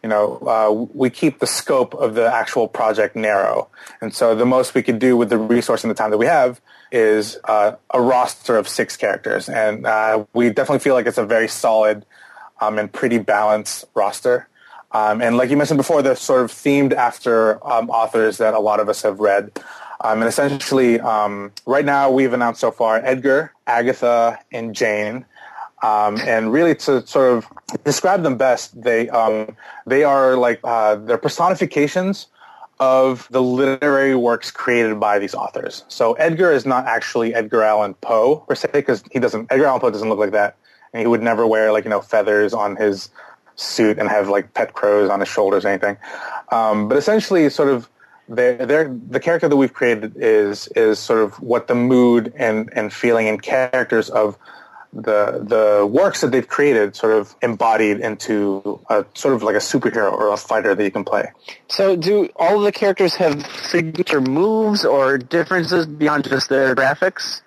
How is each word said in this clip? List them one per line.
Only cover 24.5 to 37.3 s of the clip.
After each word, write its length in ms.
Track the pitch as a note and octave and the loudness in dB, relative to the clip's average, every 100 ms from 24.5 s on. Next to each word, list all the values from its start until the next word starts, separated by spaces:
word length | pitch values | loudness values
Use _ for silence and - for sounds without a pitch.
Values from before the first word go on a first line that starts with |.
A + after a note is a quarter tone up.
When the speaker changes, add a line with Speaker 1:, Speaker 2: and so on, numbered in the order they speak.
Speaker 1:
and 220 | A#2+ A2+ | -10 -10
Jane. 500 | G#2 A#2 G#2 G#2+ B2 B2 _ - - - _ | -4 -2 -2 -4 -8 -14 _ -20 -20 -20 _
Um, 340 | A2+ G#2+ G#2+ G#2+ | -2 0 0 -2
and 320 | A#2+ A2+ A2 | -2 -2 0
really 220 | C3 A2+ A#2 - | 2 2 0 0
to 200 | C3 - | -2 0
sort 300 | C#3+ C3 A#2+ | 2 2 2
of 100 | - - - - | -2 -20 -12 -6
describe 380 | - C#3 F#3 G3 | -4 -2 0 0
them 140 | D#3 B2 | 0 0
best, 440 | C3 A#2+ - B2 | 0 0 -4 -6
they, 280 | A#2+ A2+ A2+ | -2 0 0
um, 460 | A#2+ A2+ A2 G#2+ - - - - | 0 0 -2 -6 -14 -20 -18 -2
they 180 | C3 | 2
are 320 | D3 C#3 C3 B2+ | 2 4 4 4
like, 240 | B2 A#2 | 2 0
uh, 300 | B2 A#2 G#2+ G#2+ | -2 0 2 0
they're 220 | A2 A#2 | 0 -2
personifications 1080 | D3 - F3 F#3 E3+ - C#3+ F#3 F#3 G3+ - _ - - - _ | -2 0 0 0 -2 0 0 0 -4 -6 -10 _ -20 -20 -20 _
of 480 | C3 C3 C3 B2+ - | 2 4 2 0 -4
the 120 | C3 | 0
literary 720 | B2+ B2+ C3+ C3+ D3 C#3 C3+ | 0 2 0 0 0 2 2
works 360 | C3 A#2+ A#2 - | 2 2 -2 -4
created 480 | - A#2+ A#2+ A2+ G#2+ | -8 -2 0 0 0
by 180 | G#2+ G#2 | 0 0
these 160 | G2+ | -2
authors. 500 | - - - - - - | -6 -8 -8 -10 -12 -18
So 240 | - A#2 | -2 0
Edgar 360 | A2+ D#3+ E3 F3+ | 2 0 2 2
is 140 | C#3+ C3+ | 2 2
not 200 | B2+ B2+ | -2 0
actually 480 | A2+ - B2+ A#2 | -4 -4 -2 -2